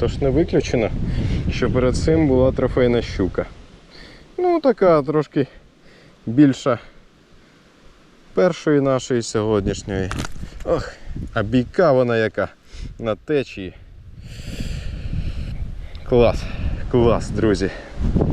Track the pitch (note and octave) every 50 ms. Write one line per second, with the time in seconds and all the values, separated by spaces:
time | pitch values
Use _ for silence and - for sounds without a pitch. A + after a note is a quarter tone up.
0 | A#2+ A#2+ - - C#3 C3+ B2 C#3 F3 - - D#3+ C3 - - B2+ A2 F#2+ - -
1 | - - - - - - - - - - - - C3 A#2+ B2 B2+ B2 B2+ A#2+ -
2 | - D#3+ D#3+ D#3+ D#3+ D3 C3 B2+ B2+ C3 B2 - B2+ B2 - C#3+ B2+ B2 A#2+ A#2
3 | A2 - - - G2 F2 - - F2 - - - - - - - - - - -
4 | - - - - - - - - F4+ F4+ F4 E4 - C#4 A3+ - G3 F3+ E3 D3+
5 | C#3 D#3 D3 D#3 C#3+ - - D#3+ B2+ - - - - - _ _ _ - - -
6 | - - - _ - - A2+ C3 D3+ C#3 B2+ - - C#3 A#2+ G#2+ - - - -
7 | - - _ _ _ _ - - - _ _ _ _ _ _ _ - - - _
8 | - - _ _ - - - - F#3 F3+ D#3+ - - E3 D3+ C#3+ C3+ C#3 C3 B2+
9 | - - C3 A#2+ A2 - - A#2 G#2+ A2 A2 G#2 G2 G2+ G2 - - - G2+ F#2+
10 | F#2+ F#2 - - - - - - - - - - - - E3 D3 - - - -
11 | - - - - F2+ - - A2+ G#2 G#2+ A2+ B2+ A#2+ - - - F#3 D#3+ C3+ B2+
12 | B2+ A#2+ A#2 A2+ A2 G#2+ - - G2 F2 - _ _ - - - - - - -
13 | A#2 A2+ G#2+ - - - D#3 C#3+ B2 - - - F#2+ E2+ - - - - - -
14 | - - - - - - - - - - - - - - - - - - - -
15 | - - - - - - - - - - - - - - - - - - - -
16 | - - B2+ A#2+ A#2 G#2+ - - - G2+ - - - - - - - - - B2
17 | A#2 A#2+ G#2+ F2+ - - G2+ G#2 G2+ A2 G2+ F2 F#2+ F2+ - - - - - -
18 | - - - - E3 D#3+